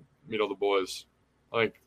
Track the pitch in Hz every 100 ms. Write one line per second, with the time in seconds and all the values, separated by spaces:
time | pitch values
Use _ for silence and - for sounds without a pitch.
0 | - _ - 110 101 98 101 98 95 -
1 | - _ _ _ _ 120 107 -